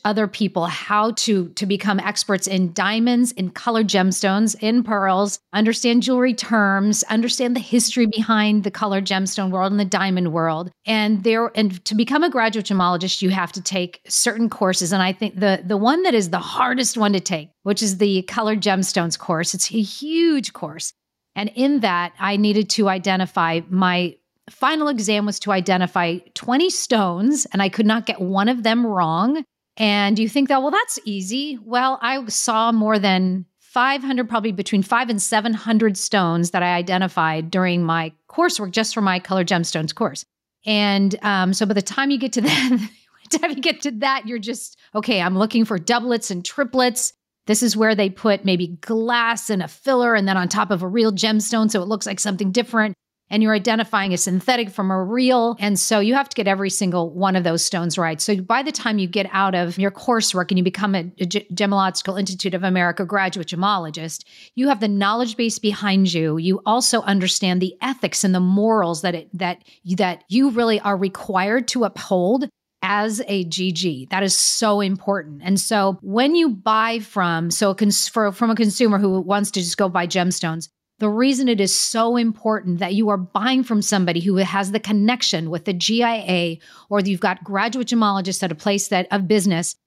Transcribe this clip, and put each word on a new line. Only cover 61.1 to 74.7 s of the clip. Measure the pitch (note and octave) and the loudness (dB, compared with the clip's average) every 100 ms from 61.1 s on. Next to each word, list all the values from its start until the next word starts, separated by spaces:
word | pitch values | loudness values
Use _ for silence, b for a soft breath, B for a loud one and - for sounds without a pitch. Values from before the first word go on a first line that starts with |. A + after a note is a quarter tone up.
| - | -6
a | F3+ | -4
Ge-, | G3+ - | -4 -6
Gemological | F3 G3+ G3 F#3+ - - F#3+ | -2 0 2 0 -2 -6 -4
Institute | F#3+ F#3 F#3+ | -6 -4 -4
of | F3+ | -2
America | F#3 F#3 F3 E3+ | 0 2 0 -2
graduate | F3 G3+ F#3+ F#3 D#3 | -2 -2 -2 -4 -8
gemologist, | F3 G3+ G3 D#3+ D#3 E3 - B B B | -2 -2 -2 -4 -10 -10 -12 B B B
you | A#3+ C#4 | -2 0
have | A3 | 2
the | G#3+ | 0
knowledge | G3+ G3+ A#3 A#3+ A3 | 2 0 0 -2 -2
base | A#3 - | -4 0
behind | G#3 G3+ G3+ F#3+ F#3 | -4 -2 0 2 2
you. | E3 D#3+ D#3+ | 2 0 0
You | F3 F#3+ - | 0 0 0
also | A#3+ - A#3 | 0 2 0
understand | G3+ G3 F#3 - F#3+ F3+ | 0 0 0 0 0 0
the | F#3 - | 0 -4
ethics | B3+ B3+ - - | -6 -4 -4 0
and | G3 | 2
the | F#3 | 2
morals | F#3 G3+ A3 A3 E3+ D#3+ | 4 4 4 2 0 -2
that | F#3 E3+ | -4 -4
it, | - F3+ | -8 -6
that, | F3+ F3 b b F3 F#3+ | -6 -6 b b -4 0
that | F#3 E3+ - | 0 -2 -2
you | A3+ C#4 | 2 2
really | A#3 A3+ G#3 | 2 2 2
are | G#3 F#3+ | 0 0
required | G3 - - F#3 G3 B3+ - | -2 -4 -4 -2 2 0 0
to | B3+ | 0
uphold | G#3 - - F#3 F3+ B3+ C#4+ _ _ - | -2 -2 -2 0 2 0 -2 _ _ -8
as | F#3+ G#3 A3 G#3+ - | -2 0 0 -4 -4
a | G3 E3+ | -4 -4
G | D#3+ F#3 | -2 -2
G. | D#3+ F3+ C3 C3 | 0 -2 -4 -4
That | F#3+ | -2
is | G3 - | 0 0
so | - - A3 | 0 0 0